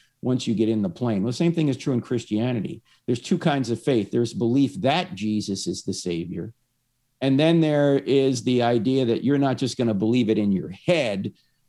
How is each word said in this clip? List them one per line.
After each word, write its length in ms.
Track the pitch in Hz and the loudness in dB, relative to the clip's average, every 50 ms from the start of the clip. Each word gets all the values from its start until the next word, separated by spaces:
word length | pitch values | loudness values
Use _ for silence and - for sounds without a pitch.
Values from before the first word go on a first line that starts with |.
| _ _ _ _ | _ _ _ _
once 240 | - 123 127 123 - | -4 -2 -2 -2 -2
you 80 | - 113 | -2 0
get 160 | 98 113 107 | 0 0 0
in 140 | 113 110 101 | 0 0 -2
the 60 | 92 | -4
plane. 340 | 85 - 123 120 110 98 95 | -4 -4 -2 -2 0 0 -2
Well, 80 | 120 | -2
the 60 | 120 | -2
same 160 | - 170 170 165 | 0 0 0 2
thing 140 | 170 156 | 2 0
is 100 | 143 131 | 0 -2
true 160 | - - 147 131 | -2 -2 -2 -2
in 80 | 117 | -2
Christianity. 800 | 104 - 127 120 - - 107 107 117 127 123 110 - - - - - _ _ _ _ | -2 -2 -4 -4 -4 -2 -2 -2 0 0 -2 -4 -4 -6 -8 -12 -16 _ _ _ _
There's 120 | - 123 120 | -4 -4 -2
two 200 | - - 196 165 | -2 -2 -2 0
kinds 320 | - 170 143 139 127 107 | 2 2 2 0 0 -2
of 100 | 117 107 | -4 -2
faith. 300 | - 147 135 113 98 - | 0 0 0 2 0 0
There's 220 | - 120 120 117 - | 0 -2 -2 -2 -2
belief 460 | 98 120 117 120 139 139 - - 95 | -2 0 2 2 2 2 0 0 -2
that 340 | 90 131 147 175 180 - - | -2 0 0 0 -2 -4 -6
Jesus 500 | 95 107 107 107 107 104 - 98 95 - | -6 -4 -2 -2 -2 -4 -4 -6 -6 -4
is 180 | 87 85 - - | -6 -6 -6 -6
the 100 | - 92 | -8 -8
Savior. 600 | - - 92 85 82 87 82 90 90 90 110 - _ _ _ _ _ _ _ _ _ _ _ _ - | -6 -6 -6 -6 -6 -6 -8 -8 -10 -10 -10 -14 _ _ _ _ _ _ _ _ _ _ _ _ -4
And 180 | 131 135 135 135 | -2 0 2 4
then 200 | 156 160 170 165 | 4 4 4 4
there 380 | 160 151 151 147 143 143 139 | 4 4 2 4 4 4 2
is 460 | 139 139 - 131 139 135 135 131 120 110 | 2 2 2 2 4 4 2 0 0 0
the 180 | 123 127 123 | 0 2 2
idea 440 | 117 120 120 120 101 127 131 135 131 | 4 2 2 2 2 2 2 2 2
that 180 | 113 117 - - | 2 0 0 0
you're 140 | 127 143 | 2 2
not 200 | 139 139 135 123 | 2 2 2 0
just 200 | - 135 120 - | 0 -2 -4 -2
gonna 160 | - 127 117 107 | -2 0 0 0
believe 360 | 95 107 110 120 127 120 101 | 0 0 2 2 2 2 2
it 80 | 110 | 2
in 140 | 104 104 101 | 2 2 2
your 180 | 98 90 - 85 | 0 0 -2 -6
head, 640 | - - - - 180 160 135 113 101 98 107 104 - _ _ _ _ _ _ | -10 -4 -2 0 0 2 0 0 -2 -4 -6 -8 -10 _ _ _ _ _ _